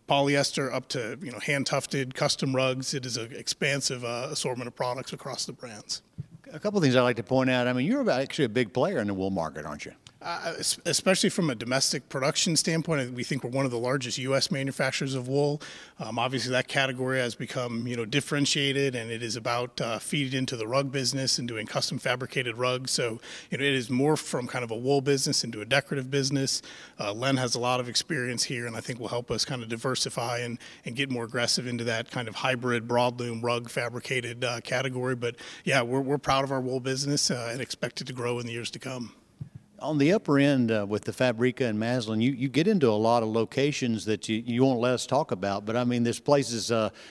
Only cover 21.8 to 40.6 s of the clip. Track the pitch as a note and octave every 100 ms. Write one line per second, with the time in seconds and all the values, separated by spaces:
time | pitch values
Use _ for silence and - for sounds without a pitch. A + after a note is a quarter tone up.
21.8 | - C3 C3+ B2 B2+ C#3+ B2 A2+ B2 B2+
22.8 | B2+ - B2 A2+ - - - A#2+ C#3 C3+
23.8 | A#2 B2+ C#3+ D3+ - D3 A#2+ C3 A#2+ A2+
24.8 | B2+ C#3 C3+ C#3 C#3 C3 B2 A2 A2 C3+
25.8 | - C#3+ C3 C#3 C3+ C#3+ C3+ - - -
26.8 | - - G#2 G#2+ C3 C3+ B2 A#2+ A#2+ B2
27.8 | B2 A2+ - D3+ B2 A#2 - B2+ A#2+ A2+
28.8 | - A#2+ A2 A#2+ B2 A2+ - C3 A2+ A2+
29.8 | C3+ B2 C3 - A#2+ A#2+ A#2+ A2+ - -
30.8 | - A#2 C#3 B2 A#2 B2 A#2+ - B2 A#2+
31.8 | A#2 A2+ A#2 C3 A#2 G2+ C3 B2+ B2 A#2+
32.8 | A#2 A#2+ B2 B2 A#2+ A2+ A#2+ A#2+ A#2+ -
33.8 | A#2+ A#2+ - C3 A#2+ A#2+ B2+ A#2+ - B2+
34.8 | C3+ B2+ B2+ B2+ A#2+ A#2+ - - - B2
35.8 | A#2+ C3 C3+ C#3+ - C3+ C3+ C3+ B2+ C3
36.8 | B2+ C3 C#3+ C#3+ - C3 A#2 A#2+ B2 -
37.8 | A#2+ - C3 B2 A#2+ A#2+ A#2+ A#2 A2 A#2+
38.8 | - B2+ A2 - _ - - - _ -
39.8 | C#3 D#3 C#3+ G#3 F#3+ C#3+ C#3 C#3